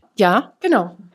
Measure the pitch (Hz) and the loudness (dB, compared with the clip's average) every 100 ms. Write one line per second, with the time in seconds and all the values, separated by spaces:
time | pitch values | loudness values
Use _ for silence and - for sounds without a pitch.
0 | _ - 180 196 175 _ 370 262 175 - | _ 0 0 0 -4 _ -2 -2 -2 -10
1 | - | -16